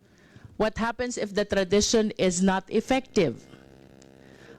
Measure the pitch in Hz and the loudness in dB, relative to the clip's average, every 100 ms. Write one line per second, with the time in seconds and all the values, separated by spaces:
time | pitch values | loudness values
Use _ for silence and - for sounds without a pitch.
0 | _ _ - - - - 214 - 226 240 | _ _ -20 -20 -12 -4 -2 -2 -4 -4
1 | 247 233 214 196 208 196 185 202 208 226 | -6 -6 -6 -4 -2 0 2 2 4 2
2 | 214 - 185 175 190 190 - 226 - 262 | 0 0 0 2 2 0 -2 -4 0 -2
3 | - 214 156 110 - - - 67 67 - | -2 0 0 -2 -12 -20 -20 -20 -20 -20
4 | - - - - - | -20 -20 -20 -20 -20